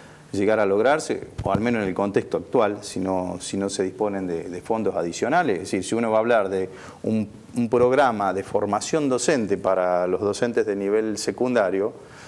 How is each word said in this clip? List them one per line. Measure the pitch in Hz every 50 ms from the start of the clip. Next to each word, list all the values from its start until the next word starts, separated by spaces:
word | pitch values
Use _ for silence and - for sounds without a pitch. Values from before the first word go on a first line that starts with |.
| - - - - - - -
llegar | 98 101 101 110 110
a | 104
lograrse, | 98 98 104 110 127 147 156 151 - 110 95 - - - - -
o | 98
al | 98 101
menos | 110 123 120 113 104
en | 95
el | 90
contexto | 92 98 104 98 123 110 - - 80
actual, | 82 - - 131 110 101 104 101 -
si | - - 95
no, | 95 95 95 92 90 90 90 90
si | - - - 98
no | 98 98
se | - - 98
disponen | 95 95 - 107 104 98 98 95 87
de, | 85 82 87
de | 90 87 87
fondos | - - 113 110 107 98 92
adicionales. | 90 82 85 85 - - 117 147 175 175 135 98
Es | 82 92
decir, | - - 98 90
si | - 113
uno | 113 120 113
va | 110
a | 110
hablar | 110 120 120 110 98 95
de | 98 95 92 92 - - - - - - -
un, | 107 107 110 107 107 - - - - -
un | 123 120 110
programa | 127 120 123 123 131 139 143 127 113 104 101 95 92
de | 98 98
formación | - - 107 101 101 104 107 - - - 160 147 139
docente | 127 120 - - 160 131 110 92 101 92
para | - 95 95 92 92 90 90 87 90 90
los | 90 90
docentes | 104 101 101 - 123 120 110 120 107
de | 107 101 98
nivel | 98 98 104 110 110 110 104 101
secundario, | - - 98 - 127 127 123 120 101 90 95 95 101 117 - - - - - - -